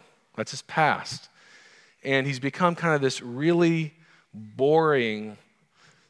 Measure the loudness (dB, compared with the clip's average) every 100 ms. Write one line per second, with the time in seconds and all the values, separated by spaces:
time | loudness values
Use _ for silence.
0 | -20 _ _ -10 -10 -10 -6 0 2 0
1 | -6 -14 -16 _ -20 -20 -20 -20 _ _
2 | -2 0 0 -4 -6 0 0 0 0 0
3 | 0 -4 -8 -2 0 4 4 2 -2 -10
4 | _ _ _ -18 -14 0 4 4 4 2
5 | 2 -2 -8 -14 _ _ _ _ _ _
6 | _